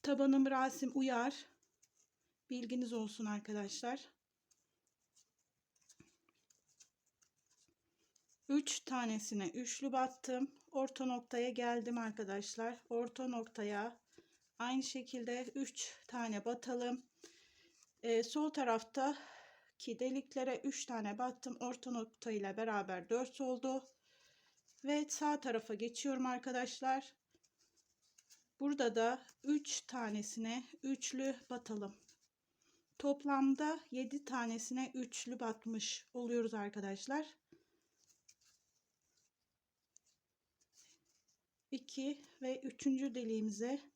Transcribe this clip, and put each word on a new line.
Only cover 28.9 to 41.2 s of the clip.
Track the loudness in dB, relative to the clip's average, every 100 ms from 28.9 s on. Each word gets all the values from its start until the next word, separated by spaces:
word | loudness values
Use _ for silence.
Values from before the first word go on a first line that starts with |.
| 4
da | 2 2 -6 _
üç | 2 2 2 -6
tanesine | -4 -4 -2 -2 -4 -4 -4 -4 -6 -8
üçlü | -4 -2 -2 -2 -2 -2 -6
batalım. | -8 -4 -6 -6 -10 -20 _ _ _ _ _ _ _ _ -2
Toplamda | 0 2 4 6 6 6 2 0 -2
yedi | -2 -2 -4 -2
tanesine | 0 0 -2 -2 -2 -2
üçlü | -4 -6 -6 -6 -2
batmış | -2 -2 -4 -4 -2 -4 -6
oluyoruz | -6 0 2 2
arkadaşlar. | 0 -4 -4 -4 -6 -2 -2 -2 -12 _ -20 _ _ _ _ _ _ -20 _ _ _ _ _ _ _ _ _ _ _ _ _ _ _ _ -20 _ _ _ _ _ _ _ -20 -20 _ _ _